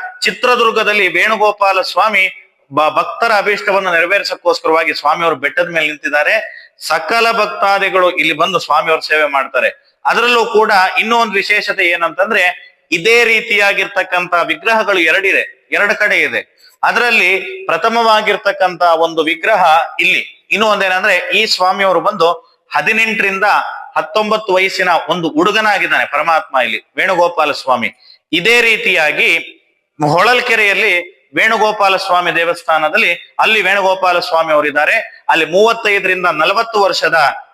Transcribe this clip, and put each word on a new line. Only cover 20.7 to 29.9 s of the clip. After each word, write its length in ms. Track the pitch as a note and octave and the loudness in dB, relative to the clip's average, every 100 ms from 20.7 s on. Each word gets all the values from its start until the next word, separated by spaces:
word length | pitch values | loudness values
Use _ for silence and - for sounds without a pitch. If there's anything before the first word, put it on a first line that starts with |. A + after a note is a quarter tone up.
| G3 F#3+ F#3 G#3 F3+ - | 2 0 0 2 0 0
ಈ 120 | F#3+ A3 | -2 -2
ಸ್ವಾಮಿಯವರು 540 | - F#3 G3 G3 E3+ | 0 0 0 0 0
ಬಂದು 580 | F3+ G#3 E3+ E3+ - _ _ | 0 2 0 0 -8 _ _
ಹದಿನೆಂಟರಿಂದ 720 | D#3 D3+ A3 A3 G#3+ G3 F#3+ G#3 D#3 - - - D#3+ | -2 0 0 0 0 -2 0 0 0 -2 -10 -8 -6
ಹತ್ತೊಂಬತ್ತು 560 | D#3 A3 G#3+ G#3+ G#3+ | -4 -2 -2 -2 0
ವಯಸ್ಸಿನ 360 | F#3 F#3+ F#3 F#3 D#3+ - | 0 0 0 0 0 0
ಒಂದು 200 | F3 D#3+ | -2 -2
ಹುಡುಗನಾಗಿದ್ದಾನೆ 760 | D3+ F#3 G#3 G#3+ G3 E3+ D3 | 0 0 2 0 0 0 0
ಪರಮಾತ್ಮ 540 | A#2+ D3 D#3+ D#3 - C3 | 0 -2 0 0 0 -2
ಇಲ್ಲಿ 240 | A#2 A2 - C#3 | -2 -4 -8 -4
ವೇಣುಗೋಪಾಲ 560 | F3+ F3+ E3+ E3 D3+ | 0 2 0 0 -2
ಸ್ವಾಮಿ. 380 | C3+ - B2 G#2+ - - _ _ | -2 -2 -2 -2 -8 -20 _ _
ಇದೇ 280 | D#3+ F3 A#3+ | -2 2 2
ರೀತಿಯಾಗಿ 800 | A#3 A3 A3+ F3+ D3+ D3 A3 E3 - - _ _ _ | 2 0 0 0 0 0 0 -2 -4 -16 _ _ _